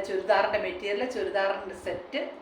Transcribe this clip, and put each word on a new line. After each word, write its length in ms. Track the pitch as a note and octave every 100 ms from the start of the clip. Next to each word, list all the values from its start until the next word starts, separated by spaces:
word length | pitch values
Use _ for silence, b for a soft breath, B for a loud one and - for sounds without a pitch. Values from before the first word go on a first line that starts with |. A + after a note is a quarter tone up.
| F#3+
ചുരിദാറിൻ്റെ 520 | F#3+ F#3 G3 G#3 G#3
മെറ്റീരിയൽ, 380 | F#3+ F3+ G3+ G3+ B3+
ചുരിദാറിൻ്റെ 640 | A3 F#3 G3 G3 G3 F#3+ F3
സെറ്റ്, 360 | F3+ F3 - C#4+ - -